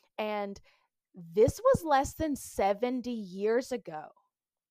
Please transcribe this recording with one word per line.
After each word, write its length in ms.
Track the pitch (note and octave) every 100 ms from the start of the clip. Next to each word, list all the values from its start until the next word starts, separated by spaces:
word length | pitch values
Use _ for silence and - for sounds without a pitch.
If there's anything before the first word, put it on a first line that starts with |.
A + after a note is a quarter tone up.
| _ -
And 420 | G#3+ G#3 G3+ G3+ _ _ _ _ _ - E3+
this 260 | E3 C4+ -
was 220 | A#4+ C5+
less 300 | D#4+ C4+ C#4+
than 240 | - D#4 C4+
seventy 720 | - - G3 G3+ B3 B3+ A#3+
years 640 | A#3 G3 F#3 G#3 A#3 B3
ago. 320 | B3 F3+ D#3 D3+ - _ _ _ _ _